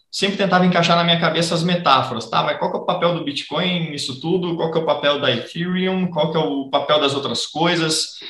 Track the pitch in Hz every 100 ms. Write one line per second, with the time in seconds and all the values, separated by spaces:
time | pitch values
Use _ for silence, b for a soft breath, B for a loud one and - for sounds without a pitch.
0 | _ - 196 208 190 180 185 175 165 170
1 | 170 170 160 160 165 165 180 175 151 131
2 | 127 117 - 160 151 - 135 - - 175
3 | 170 160 143 - - 151 185 175 151 143
4 | - 127 165 185 175 165 160 160 156 151
5 | 143 139 131 113 - 165 180 185 190 190
6 | 175 151 160 160 151 139 131 143 - 143
7 | 139 139 127 - - 175 170 165 160 156
8 | - B